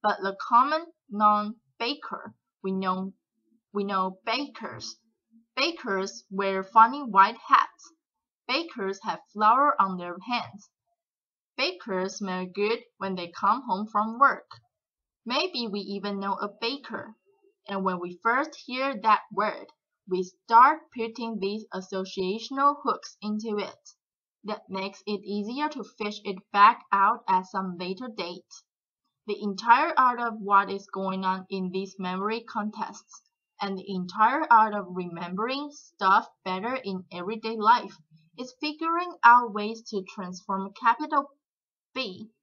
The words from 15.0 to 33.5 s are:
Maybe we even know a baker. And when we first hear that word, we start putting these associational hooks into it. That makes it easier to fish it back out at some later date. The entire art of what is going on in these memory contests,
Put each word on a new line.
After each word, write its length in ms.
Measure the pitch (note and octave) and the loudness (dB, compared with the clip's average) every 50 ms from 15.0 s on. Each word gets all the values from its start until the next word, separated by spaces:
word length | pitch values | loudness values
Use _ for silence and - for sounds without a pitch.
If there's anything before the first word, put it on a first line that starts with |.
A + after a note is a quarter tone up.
| _ _ _ _ _ | _ _ _ _ _
Maybe 420 | A3+ B3 C#4+ F4 F#4 - B3+ A#3 A3 | -4 -2 -2 -2 -2 -4 -6 -6 -4
we 120 | F#3+ G#3 | -4 -6
even 380 | F#3+ F#3 G3+ G3 F#3+ G3+ G3+ G3 | -6 -6 -8 -6 -6 -6 -6 -4
know 160 | G3 G3+ G3 | -4 -4 -4
a 140 | - G3+ G#3 - - | -4 -6 -10 -8 -6
baker. 540 | A3+ A#3 C#4 C#4+ - - A3+ G3 G3 G#3+ A3 _ _ _ _ _ _ _ _ _ _ - | -6 -4 -4 -6 -10 -10 -10 -10 -10 -12 -18 _ _ _ _ _ _ _ _ _ _ -8
And 160 | G3 G3 F#3+ | -6 -2 -2
when 160 | F#3+ F#3 F3 | -2 -2 -4
we 180 | F3 F3+ F3+ - | -8 -10 -12 -4
first 340 | _ A#3 A#3+ C4 D#4+ D#4+ - - - | _ 0 0 2 0 -4 -8 -16 -12
hear 280 | - B3 B3+ C4+ C#4 C4+ G#3 | -8 -6 -4 -4 -4 -4 -2
that 200 | - G#3+ G#3+ - - _ | 2 2 2 2 0 _
word, 340 | G#3 F#3 G#3 G#3 - - - - _ _ _ _ _ _ _ - | -4 -2 -2 -2 -4 -8 -14 -18 _ _ _ _ _ _ _ -4
we 140 | F#3 F3+ | -2 -2
start 580 | F#3 F3+ _ _ _ - A#3 A3+ C4 C#4 D#4 D#4+ - _ _ | -2 -4 _ _ _ 6 10 10 10 10 8 2 -6 _ _
putting 420 | B3 A3+ A3+ A3+ - A#3 A3+ A3+ G3 | -6 -6 -6 -6 -8 -8 -6 -4 -4
these 260 | F#3 G3 G#3 A3 G#3+ - | -4 -4 -4 -4 -10 -8
associational 1040 | - F#3+ F#3 - G3+ F#3+ F#3+ F#3+ - G3 F#3 F#3 G3+ A3+ A#3 - C4+ C4+ C#4 C#4+ C#4+ C#4+ | -10 -10 -8 -6 -6 -6 -6 -6 -4 -4 -2 -2 -2 -4 -6 -8 -2 4 4 4 4 2
hooks 340 | - A#3+ A3+ - - - - _ | -2 -4 -4 -4 -6 -18 -18 _
into 360 | - G#3 G#3+ G#3+ A3 A3+ G#3 G3+ | -6 -4 -4 -4 -4 -4 -4 -4
it. 200 | G3 - - _ _ - _ _ _ _ _ _ _ _ _ _ _ | -4 -6 -10 _ _ -20 _ _ _ _ _ _ _ _ _ _ _
That 220 | G3 G#3+ - - - | -8 -8 -8 -8 -10
makes 320 | F#3 F#3+ F#3+ G3 G3+ - _ | -8 -6 -6 -6 -10 -10 _
it 160 | - G#3 G3 - | -6 -6 -6 -6
easier 460 | - G3+ G#3 G3+ G#3+ B3 C#4 D4+ D4+ | -6 -6 -4 -4 -4 -4 -4 -4 -4
to 140 | D4+ C#4 G#3 - _ | -4 -8 -12 -12 _
fish 240 | _ G#3+ G#3 G#3+ - - | _ -8 -8 -8 -8 -8
it 120 | - F#3 F#3+ _ _ | -8 -10 -10 _ _
back 300 | - G3+ G3+ A3+ A#3 - - _ | 6 8 8 8 8 4 -4 _
out 280 | - G3 G3 G3+ A#3 A#3 - | 2 4 4 4 2 0 0
at 200 | - F#3+ G#3 F#3 | 0 0 0 0
some 320 | - - F#3+ F#3+ F#3 F3+ E3 | -2 -8 -6 -6 -6 -8 -8
later 300 | F#3 F3+ F#3+ F#3 B3+ B3+ A3 | -8 -8 -8 -8 -10 -12 -8
date. 380 | - F3+ E3+ F3+ F#3+ _ _ - - _ _ _ _ _ _ _ _ _ _ _ _ _ | -8 -8 -8 -8 -14 _ _ -20 -20 _ _ _ _ _ _ _ _ _ _ _ _ _
The 140 | - G3+ - | -8 -6 -4
entire 540 | G#3+ G#3 F#3+ F#3+ A3+ A#3 B3 C4+ D4+ E4+ D#4+ | -4 -6 -6 -4 4 4 6 6 6 2 4
art 240 | C#4+ C4 B3 A#3+ A#3 | 4 4 4 2 0
of 140 | A#3+ A#3 A3 A3 | -4 -4 -4 -6
what 300 | G3 G3 G#3 G3 G3+ F#3 | 0 4 4 4 4 4
is 160 | G3 G3+ - - | -4 -8 -8 -10
going 320 | - F#3+ F#3+ F#3+ F#3 F#3 F#3+ | -8 -4 -4 -4 -4 -2 -2
on 220 | F#3 F#3 F#3+ F#3 _ | -2 -2 -4 -6 _
in 220 | F#3+ F#3+ F#3 F#3 | -6 -6 -4 -4
these 220 | F3+ F#3+ G3 F#3+ - - | -4 -6 -6 -6 -10 -8
memory 420 | F#3 F3+ F#3 F#3 G3 G#3 A3 A#3 | -6 -6 -4 -2 -2 -2 -4 -4
contests, 840 | A3+ - - A3 G#3 G#3+ G#3+ G#3+ G#3 - G3+ - _ _ - - _ _ _ _ _ _ | -6 -8 -8 -6 -6 -6 -6 -8 -10 -10 -12 -18 _ _ -20 -20 _ _ _ _ _ _